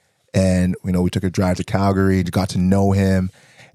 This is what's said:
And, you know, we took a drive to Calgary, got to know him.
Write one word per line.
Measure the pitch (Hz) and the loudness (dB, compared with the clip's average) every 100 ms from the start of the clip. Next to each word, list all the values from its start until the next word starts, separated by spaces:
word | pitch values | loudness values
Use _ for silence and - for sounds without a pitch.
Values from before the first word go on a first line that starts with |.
| _ _ _ 101 | _ _ _ 0
And, | 95 92 92 92 95 | 2 2 0 -2 -4
you | |
know, | 90 | -2
we | 90 | 0
took | - | -2
a | 92 | -4
drive | 82 92 90 | -2 -2 -2
to | |
Calgary, | 87 98 98 98 95 95 | -2 0 0 2 2 2
got | 85 95 92 | 0 -2 -2
to | - | -2
know | 90 98 98 | 0 2 2
him. | 98 98 95 92 - - - - | 2 2 0 -2 -8 -20 -20 -20